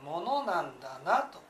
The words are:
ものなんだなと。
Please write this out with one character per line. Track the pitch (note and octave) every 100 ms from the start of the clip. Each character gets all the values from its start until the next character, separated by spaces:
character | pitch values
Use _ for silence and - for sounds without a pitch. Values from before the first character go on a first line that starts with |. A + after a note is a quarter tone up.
も | C#3 E3
の | A3 C#4+
な | A#3 F3
ん | D3 -
だ | - - D3+
な | B3
と。 | - - -